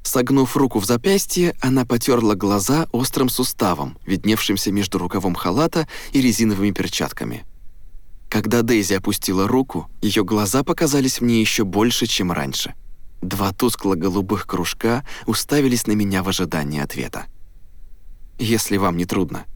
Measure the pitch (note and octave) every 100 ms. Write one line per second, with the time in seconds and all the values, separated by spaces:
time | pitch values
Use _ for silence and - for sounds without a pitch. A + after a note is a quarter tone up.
0 | - B2+ B2+ C#3 C3 D3+ C3+ A2 G2+ A#2+
1 | F#3+ G3 - - F3 - C3 C3 A#2+ A#2
2 | - A#2+ A2+ G2+ G2+ G#2 G2+ D3 - A#2
3 | C3+ - B2+ - B2+ - G2+ D#2+ C#2 -
4 | - F#2+ G2+ A2 - G2 - G2+ G2+ F#2
5 | F2 G2 F#2 E2+ F2+ G#2 E3 E3 D#3 -
6 | - C#3 B2+ A2 A2 G2 G2+ F#2 E2+ -
7 | C#2+ - A1+ - - - - - - -
8 | - - - G#2+ G#2+ A#2+ A#2 A#2 G2 F#2+
9 | G#2 G#2 - F#2 G2 B2+ C3+ F2 - -
10 | G#2+ G#2+ F#2 G#2+ G#2 C3 C#3 - D#3+ C#3+
11 | C3 - A#2+ A#2 A2 - G2+ G2+ A#2 -
12 | A#2 - F#2 D#2+ C#2 - - - - -
13 | - - F#2 F#2+ G2 F#2+ B2 - G2 F2+
14 | F#2+ F#2 G2 G2+ - F2 F2 - A2+ A#2+
15 | - - - A2 - D3 C3+ A#2+ A2 G#2
16 | G2+ G2 F#2 F2+ E2+ E2 D2 D2 C#2 C#2
17 | A#1+ - - - - - - - - -
18 | - - - - A2 A2+ - G2+ G2 E2+
19 | F2+ - F#2 - -